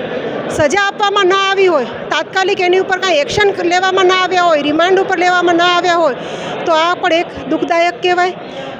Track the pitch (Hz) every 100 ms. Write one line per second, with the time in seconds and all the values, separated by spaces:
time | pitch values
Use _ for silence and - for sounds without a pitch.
0 | - - - - - - 302 381 403 403
1 | 403 403 370 392 392 392 381 311 233 -
2 | - 302 320 381 370 392 359 370 370 370
3 | 381 311 285 - 403 381 349 359 381 370
4 | 370 370 370 359 349 311 294 302 349 381
5 | 381 370 359 359 349 339 349 349 349 339
6 | 320 233 - - - - - 311 339 359
7 | 359 330 339 - - 311 - 339 339 339
8 | 359 359 370 359 - - - -